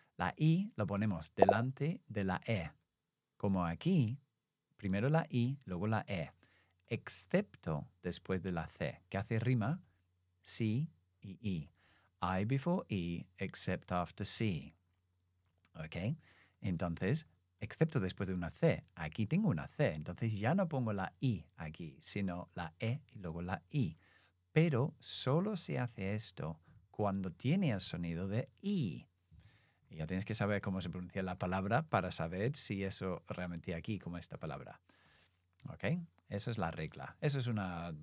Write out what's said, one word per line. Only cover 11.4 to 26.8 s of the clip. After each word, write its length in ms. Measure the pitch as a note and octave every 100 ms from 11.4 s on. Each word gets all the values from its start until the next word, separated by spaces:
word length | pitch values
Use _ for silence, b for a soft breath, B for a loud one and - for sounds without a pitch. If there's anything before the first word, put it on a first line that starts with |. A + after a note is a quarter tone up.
I. 300 | G#2 F2 D2 _ b b b -
I 240 | F2+ F#2
before 400 | G#2+ C3+ F3 F3+ -
E, 380 | G2 E2+ E2+ - -
except 540 | F#2+ - - F2 -
after 340 | F2 E2+ - G2+
C. 480 | - A2+ D#2+ C2+ - _ _ _ _ _ _ _ _ -
¿Ok? 420 | E2 D#2+ F2 G#2 D#3+ B B B B
Entonces, 680 | G2 E2+ F2+ E2 F#2 D3+ - _ _ _
excepto 400 | - - E3 A#2+
después 280 | F#2 - F#2
de 60 |
una 160 | F#2 D#2+
C. 340 | - E3 E2 - -
Aquí 300 | D#2 G2 G#2+
tengo 220 | F3 G#3+
una 200 | E2 C#2
C, 260 | - B2+
entonces 440 | D#2 D2+ - A2+ G2+
ya 160 | G#2+
no 140 | G3 F3
pongo 240 | C#3 A2+
la 220 | G2+ F#2 -
I 260 | C3+ F#2 - -
aquí, 420 | D#2 D#2+ D#2+ C2+
sino 460 | - G2+ G2 F2 -
la 200 | - E2+ -
E 220 | A2+ D3 -
y 60 | A2
luego 220 | F2+ E2+
la 220 | F2 F#2 -
I. 260 | D3+ F2+ - b b b b _
Pero 420 | D#3 E3+ A#2+ G#2+ -
solo 580 | - - B2+ D3+ G3+ G#3
se 220 | - C#2+
hace 360 | A#2+ - F#2+
esto 460 | G#2+ - - D#2 D#2+ b b